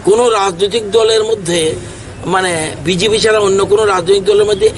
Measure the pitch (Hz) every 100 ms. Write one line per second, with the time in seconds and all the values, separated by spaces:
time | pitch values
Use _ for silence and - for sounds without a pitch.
0 | - 214 247 220 196 170 202 226 214 214
1 | 220 220 220 220 165 175 156 - - -
2 | - - - 185 185 170 156 - 156 185
3 | 214 214 220 214 202 196 196 202 214 185
4 | 175 202 190 208 208 208 214